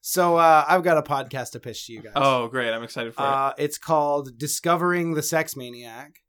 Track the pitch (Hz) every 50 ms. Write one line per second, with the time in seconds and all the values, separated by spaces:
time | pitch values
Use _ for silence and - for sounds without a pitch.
0 | - - - 180 180 175 170 165 165 165 160 156 143 147 175 185 160 180 165 156
1 | 147 - 147 135 135 127 - 135 120 - - 120 - 123 107 - - - 113 107
2 | 110 107 104 139 143 139 131 127 120 113 120 131 120 113 113 113 117 117 - -
3 | 117 113 113 - 139 139 139 135 135 139 131 - 143 147 147 - - - 165 151
4 | 147 147 143 143 139 131 120 117 147 147 - - - 170 175 170 175 175 175 175
5 | 170 165 160 151 151 - 165 160 160 - - 139 123 123 120 120 120 117 113 120
6 | 139 151 147 _ _